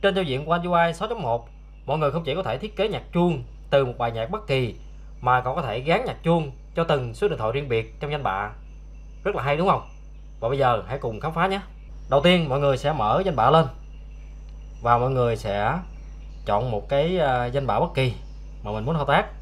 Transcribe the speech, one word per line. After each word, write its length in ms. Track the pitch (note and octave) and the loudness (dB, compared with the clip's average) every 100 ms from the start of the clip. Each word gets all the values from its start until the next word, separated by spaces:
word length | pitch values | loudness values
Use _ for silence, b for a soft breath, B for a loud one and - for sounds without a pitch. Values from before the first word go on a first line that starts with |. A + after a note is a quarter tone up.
Trên 140 | G3+ F#3+ | 2 2
giao 80 | |
diện 220 | F3 C3 D3+ | 0 -2 0
của 60 | |
One 100 | E3+ F3 | 0 2
U 80 | |
I 200 | F3 E3+ | 4 4
sáu 140 | E3 G#3+ | 2 -4
chấm 140 | D#3 | -4
một, 280 | B2+ A#2 - - - - - | -2 -2 -4 -18 -20 -16 -4
mọi 120 | D3+ | 0
người 140 | D3 | 2
không 120 | D#3 | 0
chỉ 120 | E3 E3+ | -2 -2
có 80 | |
thể 140 | F3+ A#2+ | -2 -4
thiết 180 | G#3 - | -4 -2
kế 140 | G#3+ | -2
nhạc 140 | D3+ - | -2 -2
chuông 300 | E3+ F3 D3+ B2 - - | 2 4 2 -6 -14 2
từ 160 | C#3+ C3 | 2 2
một 80 | A#2+ | 0
bài 140 | A#2+ | -2
nhạc 180 | A2+ A2+ | -2 -4
bất 180 | G#3 G#3+ | -6 0
kỳ, 280 | C3+ A#2+ F#2+ b b b - | 0 0 -4 b b b -4
mà 200 | A#2+ B2+ | 2 4
còn 140 | B2 C#3+ | 2 -2
có 60 | |
thể 180 | C3+ A2 | -2 -4
gắn 260 | C#3 F#3 B3 | 2 2 2
nhạc 180 | C3+ | -2
chuông 280 | E3 E3+ D3 - - - | 2 2 2 -8 -8 -2
cho 80 | |
từng 300 | E3+ D3 B2 | 2 2 0
số 140 | A2+ G3+ | 0 0
điện 100 | C#3+ | 2
thoại 140 | A2 | 0
riêng 180 | C3 D3 | 0 0
biệt 300 | A2+ A2+ - | 0 0 -6
trong 120 | D3 | -4
danh 120 | D3 | -2
bạ. 280 | B2 F#2+ G#2 A2 - - - - - - | 0 -2 -4 -8 -14 -16 -16 -16 -16 -6
Rất 120 | - G3+ | -4 -2
là 80 | |
hay 140 | B2+ D3 | 0 2
đúng 100 | F#3 | 4
không? 220 | C3+ - - - - - - | 2 0 -16 -18 -18 -18 -4
Và 100 | A2+ | -2
bây 80 | C#3 | 2
giờ 260 | C3 A#2 F2+ | 4 2 -2
hãy 100 | C3+ | -6
cùng 220 | C3+ G#2+ | -4 -4
khám 140 | D3 | -4
phá 140 | E3 F#3 | 0 0
nhé. 140 | G3 - - - - - | 0 -6 -16 -16 -16 2
Đầu 120 | C#3 | 4
tiên 280 | C3 F3+ D#3+ | 6 4 4
mọi 100 | C3 | 2
người 180 | C#3+ B2+ | 2 2
sẽ 160 | C#3+ | 0
mở 280 | D3+ G#2+ C3+ F#3+ | 0 2 4 2
danh 100 | C#3 | 4
bạ 140 | A#2 | 6
lên. 160 | D#3+ C3+ - - - - - - - - - - - | 6 6 -2 -14 -16 -14 -14 -16 -16 -14 -14 -14 -4
Và 160 | A#2 A#2+ | 4 4
mọi 140 | B2 | 4
người 240 | C3 A#2+ A2+ | 4 4 2
sẽ 440 | A2 G2+ G#2 D#3+ F3+ - - - - - - | 0 0 2 0 -4 -12 -14 -14 -14 -12 0
chọn 260 | G#2 B2 | 0 2
một 180 | G#2+ - | -2 0
cái, 300 | C#3 D#3+ F#3 | 2 2 2
à, 260 | D3 B2+ B2 | 2 2 0
danh 220 | C3 C3 | -2 0
bạ 120 | G#2+ | 0
bất 140 | F3 | 0
kỳ 200 | - C3 G#2+ - - - - | 2 0 0 -10 -14 -14 -10
mà 80 | G#2 | -6
mình 140 | G#2+ A2+ | -4 -2
muốn 100 | D#3+ | 0
thao 100 | C#3 | 4
tác. 200 | D3+ G#3+ - | 2 2 -8